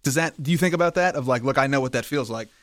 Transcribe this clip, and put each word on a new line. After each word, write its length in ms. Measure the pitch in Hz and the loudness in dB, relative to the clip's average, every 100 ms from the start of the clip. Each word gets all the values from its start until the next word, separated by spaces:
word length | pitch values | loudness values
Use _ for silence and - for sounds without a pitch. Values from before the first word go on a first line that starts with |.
does 140 | 143 139 | -4 0
that, 260 | 165 - | -2 -2
do 80 | 143 | -2
you 80 | 170 | 2
think 160 | 180 | 2
about 220 | 165 170 170 | 2 2 2
that 180 | 180 | 0
of, 140 | 151 127 | 0 0
like, 160 | 123 | 0
look, 140 | 127 135 | 0 2
I 100 | 135 | 2
know 120 | 139 | 2
what 120 | 131 | 0
that 120 | 123 | -2
feels 240 | 113 147 113 | -4 -4 -4
like. 200 | 113 110 _ | -6 -10 _